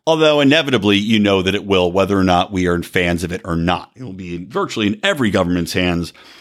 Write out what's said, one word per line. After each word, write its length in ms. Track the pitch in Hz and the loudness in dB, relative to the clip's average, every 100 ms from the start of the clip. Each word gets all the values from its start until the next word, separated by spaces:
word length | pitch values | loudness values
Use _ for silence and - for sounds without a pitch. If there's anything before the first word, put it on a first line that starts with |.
| - | -2
although 340 | 160 156 147 | 2 4 4
inevitably 580 | 139 156 139 120 104 101 | 4 4 2 0 2 2
you 200 | 104 110 | 2 2
know 220 | 101 98 | 2 2
that 120 | 92 | 0
it 100 | 98 | -2
will, 280 | 101 95 90 | 0 2 2
whether 260 | 92 95 98 | 0 0 2
or 60 | |
not 280 | 92 87 92 | 2 2 0
we 140 | 95 90 | -2 0
are 160 | 87 | -2
fans 400 | 82 95 87 87 | -2 -2 0 -2
of 100 | 85 | -4
it 80 | 90 | -8
or 120 | 92 85 | -6 -4
not. 360 | 85 85 - | -2 -2 -6
It 80 | - | -16
will 100 | 123 | -16
be 220 | 95 90 | -14 -12
in, 160 | 87 92 | -12 -10
virtually 380 | 165 185 - 107 | -8 -6 -2 -2
in 120 | 208 | -2
every 280 | 196 160 113 | -2 -2 0
government's 420 | 95 87 90 85 | 0 0 -2 -4
hands 400 | 95 90 85 85 - - - | -2 -2 -2 -6 -12 -20 -20